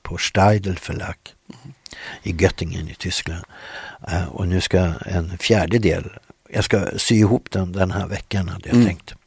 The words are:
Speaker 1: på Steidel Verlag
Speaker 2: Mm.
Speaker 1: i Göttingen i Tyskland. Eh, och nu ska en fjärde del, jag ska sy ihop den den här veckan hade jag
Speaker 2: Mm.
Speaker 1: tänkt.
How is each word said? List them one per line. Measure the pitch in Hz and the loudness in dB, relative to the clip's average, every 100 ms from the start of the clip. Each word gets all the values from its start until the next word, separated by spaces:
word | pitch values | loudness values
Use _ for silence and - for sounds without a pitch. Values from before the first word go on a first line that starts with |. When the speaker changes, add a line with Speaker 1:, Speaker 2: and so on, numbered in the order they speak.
Speaker 1:
på | - 85 | -10 -6
Steidel | - 98 98 107 95 87 - | -2 4 6 4 0 -6 -6
Verlag | 85 - - - _ _ | -8 -8 -12 -16 _ _
Speaker 2:
Mm. | - 143 - - - - - | -20 -18 -20 -18 -16 -14 -10
Speaker 1:
i | 104 82 | -6 0
Göttingen | 92 - 82 82 80 | -2 -2 -6 -6 -8
i | |
Tyskland. | - 90 - - 85 - - - - - - - | -8 -6 -4 -6 -8 -10 -18 -18 -16 -16 -14 -4
Eh, | 82 90 | -4 -4
och | - 90 | -4 0
nu | 92 | 0
ska | - 92 90 80 | 2 4 2 0
en | - 90 82 92 | -2 -2 -2 -4
fjärde | - 113 156 113 | 2 2 4 4
del, | 98 87 - - _ - _ | 4 2 -4 -16 _ -20 _
jag | - | -2
ska | - 104 92 - | 2 2 0 -2
sy | - | 4
ihop | 110 104 123 - | 6 6 4 0
den | 98 92 | -2 -2
den | 95 92 | 0 0
här | 101 90 | 0 -4
veckan | - - 98 87 | -6 -2 -2 -2
hade | 92 - | -4 2
jag | 120 | 4
Speaker 2:
Mm. | 110 | 4
Speaker 1:
tänkt. | 85 - - | 2 -10 -20